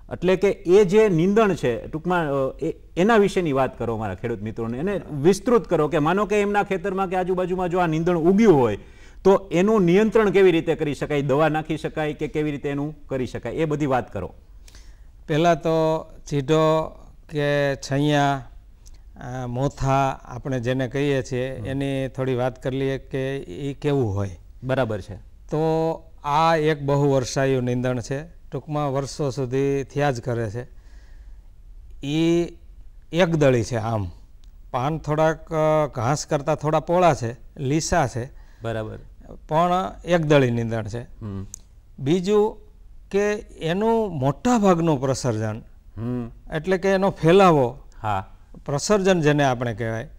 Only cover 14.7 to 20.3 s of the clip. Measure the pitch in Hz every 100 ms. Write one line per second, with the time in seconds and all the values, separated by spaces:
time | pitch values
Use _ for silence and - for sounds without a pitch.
14.7 | - - - - - - 147 170 160 165
15.7 | 160 160 160 - - - 143 135 156 156
16.7 | 160 160 - - - - 151 143 143 139
17.7 | 139 - 139 151 147 143 139 120 - -
18.7 | - - - - - 123 127 123 123 139
19.7 | - 135 135 135 - -